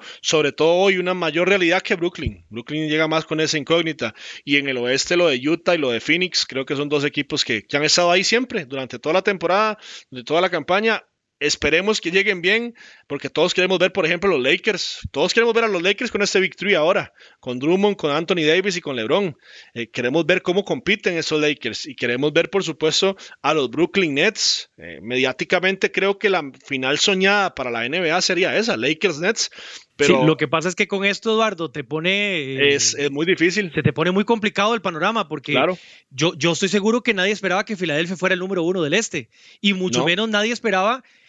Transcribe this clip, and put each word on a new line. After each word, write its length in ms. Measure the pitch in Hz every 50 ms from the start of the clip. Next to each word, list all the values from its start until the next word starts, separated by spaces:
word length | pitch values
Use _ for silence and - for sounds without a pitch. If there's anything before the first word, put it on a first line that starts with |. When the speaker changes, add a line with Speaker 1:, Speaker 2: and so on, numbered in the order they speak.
| - - - -
Speaker 1:
sobre 300 | - - - 156 147 143
todo 220 | 131 - 156 165 170
hoy, 240 | 180 190 202 190
una 160 | 180 180 180 185
mayor 340 | 185 170 160 147 165 175
realidad 340 | 180 202 196 180 165 175 185
que 140 | - - 214
Brooklyn. 500 | 175 170 170 - - 151 117 101 90 - _
Brooklyn 400 | 107 113 120 - 147 156 156 151
llega 180 | 151 156 160
más 180 | 156 156 160 160
con 140 | - 156 151
esa 180 | 156 147 -
incógnita. 580 | 156 131 - 165 170 165 160 151 127 127 110 - - - - - - -
Y 140 | 143 143
en 100 | 143 139
el 100 | 139 131
oeste, 380 | 123 120 123 135 131 - - 180
lo 120 | 175 175
de 100 | 165 135 127 127
Utah 280 | 147 170 165 - 190 175
y 20 |
lo 140 | 165 143 127
de 80 | 117 113
Phoenix, 460 | - - 156 175 185 175 - - -
creo 200 | - 123 131 135
que 100 | - 151
son 140 | 135 147 143
dos 140 | 151 143 139
equipos 400 | 147 - 147 139 - 156 143 -
que, 180 | - 120 104 -
que 140 | - -
han 60 | 143 151
estado 260 | 151 - 175 175 175
ahí 120 | 175 190 190
siempre, 420 | - 220 240 262 - - 208 151
durante 320 | 123 135 135 131 117 -
toda 160 | 117 - 147 165
la 80 | 190
temporada, 560 | 190 214 202 165 165 165 180 202 220 214 214 - - - - - - _
de 140 | 131 127 117
toda 180 | - 147 170
la 80 | 185 185
campaña. 540 | 175 160 139 - 180 202 220 226 214 - - _ _ _ _ _ _
Esperemos 640 | _ 143 147 - - - 147 151 170 190 208 214 -
que 120 | - 165
lleguen 300 | 175 190 196 208 196 180
bien, 340 | 165 180 208 226 233 240 233 - - - - - _
porque 220 | - 139 143 - 135
todos 240 | - 151 165 180 -
queremos 240 | 190 180 185 190
ver, 140 | 170 180 190
por 140 | 180 196 165
ejemplo, 240 | 156 175 170 185 196
los 120 | 170 135
Lakers. 600 | 123 135 170 190 - 226 202 170 - - - - - -
Todos 220 | - 135 165 180 -
queremos 200 | 233 233 233 220
ver 120 | 226 233
a 20 |
los 140 | 220 196 175
Lakers 280 | 170 190 208 - 254 220
con 120 | - 208
este 180 | 202 190 - 196
victory 360 | 190 175 - - 175 202 196
ahora, 380 | 160 151 165 202 196 139 - _ _ - - _ _
con 180 | - 131 123 127
Drummond, 380 | 135 151 180 196 202 208 196
con 140 | 196 - 151
Anthony 340 | 143 156 170 - 185 180 156
Davis 300 | 151 160 185 185 208 175
y 40 | 180
con 140 | - 147 135
LeBron. 400 | 120 107 92 147 196 202 170 120 - _ - - - - - -
Eh, 140 | 117 117
queremos 380 | - - - 120 123 139 165 165
ver 160 | 151 180 185
cómo 220 | - 180 180 196 196
compiten 540 | - 165 131 - 180 208 214 - 196 175
esos 240 | 165 147 - 156 156
Lakers 460 | 151 147 147 - - 117 101 - -
y 80 | 156 127
queremos 360 | - 131 120 120 127 143 151
ver, 180 | 147 165 170 165
por 140 | - 196 185
supuesto, 540 | 156 151 - 156 160 151 - 196 190 190 185 - - - -
a 120 | - 139 156
los 160 | 156 135 120
Brooklyn 440 | 113 143 156 147 - 196 185 156 139
Nets. 560 | 139 170 220 214 - - - - - - - _
Eh, 220 | - 80 87 82 69
mediáticamente 920 | 90 113 123 131 131 131 - - 165 - 185 175 175 190 196 190 - 196
creo 260 | - 185 185 196 196
que 120 | 196 - 202
la 120 | 190 175 151 135 123 - _
final 340 | - 139 131 131 131 147 147
soñada 540 | - 208 196 185 190 196 202 208 196 180 -
para 160 | - 127 127
la 160 | 117 113 117
N 140 | 123 151 180
B 120 | 180 151
A 100 | 160 180
sería 360 | 175 - 185 170 185 156 123
esa, 200 | 180 220 233 190
Lakers 420 | 110 117 143 156 156 - 190 156 143
Nets. 320 | 170 196 226 - - - - - - - - - - _ _
Pero 240 | - - - - 131
Speaker 2:
Sí, 40 | 135
lo 120 | 156 156
que 100 | - 156
pasa 220 | 135 165 160 156 185
es 60 | 180
que 120 | - 202
con 160 | - 202 190 196
esto, 300 | 202 190 - - 226 220
Eduardo, 360 | 220 220 220 196 160 165 147
te 140 | 120 151 135
pone... 540 | 110 147 156 160 180 190 202 208 202 190
Eh, 380 | 160 139 135 135 131 139 143 143
Speaker 1:
es, 200 | 139 - - -
es 160 | 143 139 147
muy 140 | 139 143 165
difícil. 480 | 180 185 - 160 185 170 214 202 170 -
Speaker 2:
se 60 | 165
te 100 | 127 151
pone 200 | 131 147 160 180
muy 120 | 185 196 214
complicado 500 | - 233 220 202 208 - - 202 220 233
el 80 | 226
panorama, 460 | 170 190 165 151 170 202 233 226 190
porque 240 | 147 156 147 127 143
Speaker 1:
Claro. 260 | 127 123 147 175 185 - - - - - _ _
Speaker 2:
yo, 240 | 135 123 147 175 185
yo 160 | 151 139 170 165
estoy 160 | - 196 185
seguro 340 | 185 208 190 220 220 240 -
que 100 | 247 214
nadie 200 | 190 180 202 214
esperaba 320 | - 196 185 175 196 214
que 100 | - 220
Filadelfia 400 | 170 185 160 143 151 175 170 190
fuera 180 | 151 185 185 185
el 60 | 180
número 240 | 180 185 196 180 160
uno 180 | 170 185 190
del 120 | 160 143 160
este, 360 | 220 220 - - 151 117 - _ _ - - - _
y 140 | - 202 196
mucho 260 | 185 185 180 - -
Speaker 1:
No. 60 | 139
Speaker 2:
menos 240 | 165 175 190 226 226
nadie 240 | 214 208 214 226 240
esperaba 500 | 220 - 220 190 185 190 214 247 262 - _ _ _ _